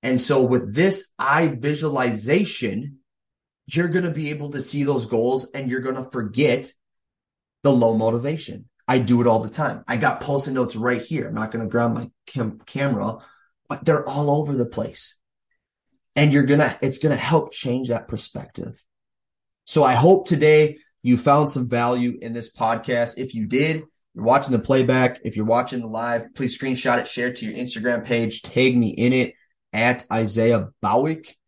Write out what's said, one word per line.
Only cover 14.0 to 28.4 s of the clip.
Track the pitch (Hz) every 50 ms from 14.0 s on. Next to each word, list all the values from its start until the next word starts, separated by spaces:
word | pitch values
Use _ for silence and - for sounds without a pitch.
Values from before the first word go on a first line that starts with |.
| -
all | - - 143 147 143
over | 143 151 151 143 139
the | 123 120
place. | 117 - 113 - - - - - - - _ _ _ _ _ _ _ _ _ _ _ _ _ _ _ _ _ _ _ _
And | 143 147 151 139
you're | 143 135
gonna, | 127 143 147 151 120 - -
it's | - 135 -
gonna | - - 151 139
help | 113 107 120 160 156 - -
change | - - - 131 120 131 131 117
that | 120 110 -
perspective. | - 117 107 - - _ - - - _ - - 113 113 _ _ _ _ _ _ _ _ _ _ _ _ _ _ _ _ _ _
So | - - - -
I | 190 185
hope | - 131 175 196 190 -
today | - 175 139 147 151 151 151 151 147 147 - _ _ _ _ -
you | 123 123
found | 120 - 147 143 147 151 143
some | - 135 123 113
value | 123 120 120 120 123 123 120 123 - -
in | - 117 117
this | 120 113 - _
podcast. | - 113 110 117 113 - - 123 120 120 117 -
If | - 98 - -
you | 113 107
did, | - 117 131 147 160 160 160 - _ _ _ _ _ _
you're | - 107
watching | 117 127 143 143 -
the | 127 110
playback. | - - 135 131 127 120 131 127 127 123 - - -
If | 107 -
you're | 107 107
watching | 110 113 120 123 - 131 123
the | 117
live, | 110 110 113 117 120 120 117 113 - _
please | - 131 123 -
screenshot | - 139 131 127 123 - 127 120
it, | 120 -
share | - - 120 120
it | 123 123
to | - 113
your | 107 -
Instagram | 117 127 123 - 113 107 123 120 113 107
page, | - 120 117 113 107 - -